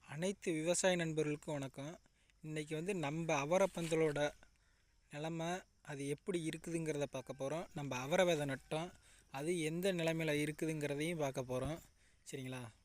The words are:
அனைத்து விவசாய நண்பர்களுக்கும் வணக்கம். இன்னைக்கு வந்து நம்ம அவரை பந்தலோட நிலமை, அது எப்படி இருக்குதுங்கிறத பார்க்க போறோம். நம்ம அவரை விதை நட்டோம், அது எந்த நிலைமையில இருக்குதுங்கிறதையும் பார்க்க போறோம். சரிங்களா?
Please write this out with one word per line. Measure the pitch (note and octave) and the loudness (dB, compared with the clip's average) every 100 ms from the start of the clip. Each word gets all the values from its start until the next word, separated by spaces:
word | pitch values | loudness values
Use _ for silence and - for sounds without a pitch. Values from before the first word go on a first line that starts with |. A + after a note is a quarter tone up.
| - D3 | -10 -4
அனைத்து | F3+ G3+ - | -2 -2 -2
விவசாய | D#3 D#3+ F3 F#3+ F3+ | 0 2 4 4 4
நண்பர்களுக்கும் | E3 D#3 D3+ D3 - | 2 2 0 0 -4
வணக்கம். | D3 C3+ - C#3 F3 - _ _ _ | -4 -4 -8 -10 -12 -18 _ _ _
இன்னைக்கு | D#3 D#3 D3+ D#3 | -6 -6 -4 -4
வந்து | F3 G3+ | -2 -2
நம்ம | D3 D#3 E3 | -2 -2 0
அவரை | D#3 C#3+ F#3 F#3+ - | 2 4 4 4 2
பந்தலோட | E3 D#3+ D#3+ D3 D3 - - _ _ _ _ _ _ | 0 4 4 4 0 0 -20 _ _ _ _ _ _
நிலமை, | D3 D#3 E3 E3 F3+ - _ | -8 -4 -2 -2 -4 -6 _
அது | - C#3+ C#3 | -10 -6 -4
எப்படி | D3 - F3+ D#3+ | -4 -2 -2 -2
இருக்குதுங்கிறத | E3 E3 E3 D#3+ D3 | -4 -4 -2 -2 -2
பார்க்க | C#3+ C3+ B2 C3+ | -2 -4 -8 -4
போறோம். | C3+ D#3 F3 | -2 -2 -4
நம்ம | D#3 C#3+ B2+ | -6 -4 -4
அவரை | C3+ F3+ F3+ | 0 4 6
விதை | E3 C#3+ | 4 2
நட்டோம், | - - D#3 F3 - - - - | -2 -2 -4 -4 -10 -20 -20 -12
அது | C#3 D#3 F3+ | -6 0 2
எந்த | D#3 E3 F#3+ | 2 2 2
நிலைமையில | F3+ E3 D#3+ D#3+ D3 D3+ | 2 2 2 2 2 2
இருக்குதுங்கிறதையும் | D3+ D#3+ D#3+ D3 C#3+ D#3 E3+ | 0 -2 0 0 0 0 0
பார்க்க | C#3 C3 | 0 0
போறோம். | B2+ B2+ C3 E3 - _ - - - | -2 -2 -2 -4 -10 _ -20 -20 -12
சரிங்களா? | C#3 B2+ C3 A#2+ - | -8 -8 -8 -10 -16